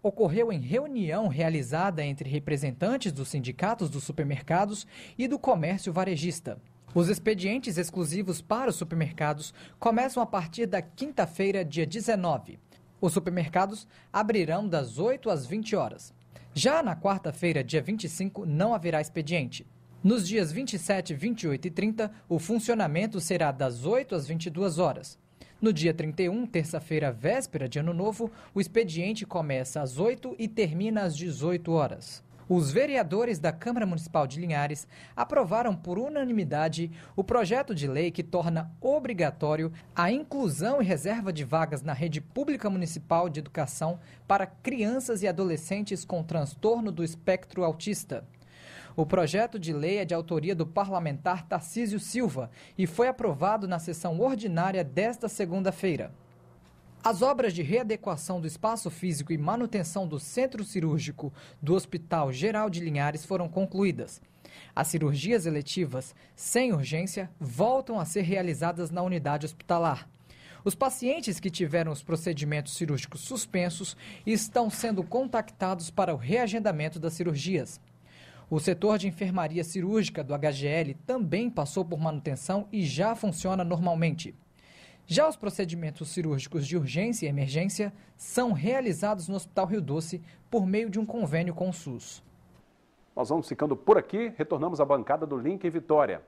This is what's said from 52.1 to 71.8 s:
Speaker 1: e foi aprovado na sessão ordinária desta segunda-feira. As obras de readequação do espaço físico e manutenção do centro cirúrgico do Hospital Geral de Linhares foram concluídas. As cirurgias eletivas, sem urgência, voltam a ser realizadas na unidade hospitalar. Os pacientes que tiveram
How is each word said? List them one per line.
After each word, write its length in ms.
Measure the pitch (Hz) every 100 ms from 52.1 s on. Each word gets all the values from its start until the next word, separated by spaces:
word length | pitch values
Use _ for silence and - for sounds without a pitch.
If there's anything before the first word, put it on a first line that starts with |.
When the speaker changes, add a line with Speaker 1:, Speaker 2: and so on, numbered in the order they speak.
| 240 226 127 117 - - -
Speaker 1:
e 100 | 185
foi 220 | 196 247
aprovado 580 | 254 233 135 185 214 190
na 100 | 175
sessão 440 | 165 160 180 165
ordinária 640 | 254 254 214 165 185 185 147
desta 420 | 131 220 233 220
segunda-feira. 840 | - 185 185 190 185 190 147 - - - - - - - - - -
As 180 | 226 190
obras 320 | 254 269 240
de 80 | 170
readequação 800 | 143 226 226 214 - 151 - 180
do 60 | 160
espaço 420 | 156 220 226 175
físico 420 | - 185 147 143
e 60 | 160
manutenção 680 | 147 233 233 214 165 196 180
do 120 | 147
centro 440 | - - 262 240
cirúrgico 680 | 202 190 160 160 - - 143 - - -
do 120 | 147
Hospital 600 | 185 - 175 165 170 139
Geral 360 | 127 196 214 214
de 100 | 170
Linhares 460 | 170 143 143 151 -
foram 220 | 190 170
concluídas. 760 | 180 190 190 196 120 - - - _ - - - -
As 120 | 151
cirurgias 580 | 165 151 143 175 233 165
eletivas, 720 | 151 143 - 151 127 - - - -
sem 380 | - 247 254
urgência, 560 | 165 131 156 190 - 185 -
voltam 600 | 139 120 214 269 262 220
a 60 | 160
ser 160 | 202
realizadas 680 | 170 190 180 147 165 170 170
na 100 | 175
unidade 420 | 180 180 143 147 151
hospitalar. 640 | - - 170 165 131 - - - - - - 202
Os 100 | 196
pacientes 640 | 269 - 247 311 - 170
que 100 | 190
tiveram 420 | - 165 170